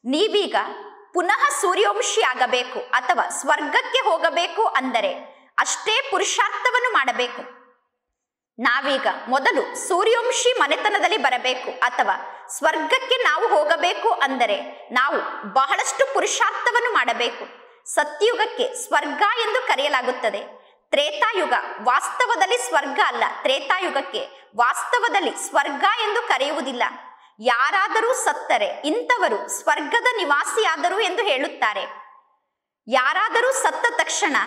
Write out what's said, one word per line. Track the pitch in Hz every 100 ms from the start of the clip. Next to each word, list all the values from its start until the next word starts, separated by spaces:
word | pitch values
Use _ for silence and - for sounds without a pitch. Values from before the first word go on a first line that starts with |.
| 226
ನೀವೀಗ | 294 427 403 381 208 214 - - - -
ಪುನಃ | 349 359 466 571 571
ಸೂರ್ಯವಂಶಿ | 381 381 415 403 494 -
ಆಗಬೇಕು | 277 247 247 247 247 226
ಅಥವಾ | - 247 254 349 190
ಸ್ವರ್ಗಕ್ಕೆ | - 269 302 294 440 508 508
ಹೋಗಬೇಕು | 508 330 330 294 349 330 440
ಅಂದರೆ | 269 262 226 202 - - - _ -
ಅಷ್ಟೇ | 262 - - 440 539
ಪುರುಷಾರ್ಥವನ್ನು | 381 - - 415 427 494 480 494
ಮಾಡಬೇಕು. | 403 262 233 247 - - - - _ _ _ _ _ _ _ _ -
ನಾವೀಗ | 240 247 277 269 214 - -
ಮೊದಲು | 262 330 349 - - -
ಸೂರ್ಯವಂಶಿ | 359 440 466 480 - 480
ಮನೆತನದಲ್ಲಿ | 508 285 302 415 403 330 -
ಬರಬೇಕು | 254 247 254 254 - -
ಅಥವಾ | 247 - 220 190 - - -
ಸ್ವರ್ಗಕ್ಕೆ | - 311 330 311 539 - 494
ನಾವು | 415 311 453
ಹೋಗಬೇಕು | 311 294 330 349 370 -
ಅಂದರೆ | 381 277 262 226 202 - - -
ನಾವು | 254 277 - - - 208
ಬಹಳಷ್ಟು | 220 262 392 - - 539
ಪುರುಷಾರ್ಥವನ್ನು | 392 403 - 392 - 494 453 480
ಮಾಡಬೇಕು. | 403 240 226 240 - - - - - -
ಸತ್ಯುಗಕ್ಕೆ | - 294 - 427 466 427 - 233 -
ಸ್ವರ್ಗ | - 311 302 277 403 466
ಎಂದು | 440 427 254
ಕರೆಯಲಾಗುತ್ತದೆ. | 262 285 277 240 254 226 202 - - _ _ _
ತ್ರೇತಾಯುಗ | 269 294 294 427 427 294 233 - -
ವಾಸ್ತವದಲ್ಲಿ | 214 262 - - 494 453 381 480
ಸ್ವರ್ಗ | 494 311 285 262 339
ಅಲ್ಲ. | 240 202 -
ತ್ರೇತಾಯುಗಕ್ಕೆ | 285 262 277 370 349 269 - 208 - - - 208
ವಾಸ್ತವದಲ್ಲಿ | 240 - - 494 466 392 302 - -
ಸ್ವರ್ಗ | - 311 277 392 466
ಎಂದು | 427 415 466
ಕರೆಯುವುದಿಲ್ಲ. | 254 277 320 269 247 214 - - - _ _
ಯಾರಾದರೂ | 226 233 277 392 403 440 453
ಸತ್ತರೆ | 523 - - - 233 202
ಇಂಥವರು | - 285 427 480 480 349 214 -
ಸ್ವರ್ಗದ | - - 311 294 466 480 480
ನಿವಾಸಿಯಾದರು | 320 285 403 - 403 320 339 381
ಎಂದು | 403 370
ಹೇಳುತ್ತಾರೆ. | - 262 294 - 220 202 175 - - - _ _ _ _ _ _ -
ಯಾರಾದರೂ | 247 254 330 440 466 494
ಸತ್ತ | 523 - 311 480 466
ತಕ್ಷಣ | - - 403 254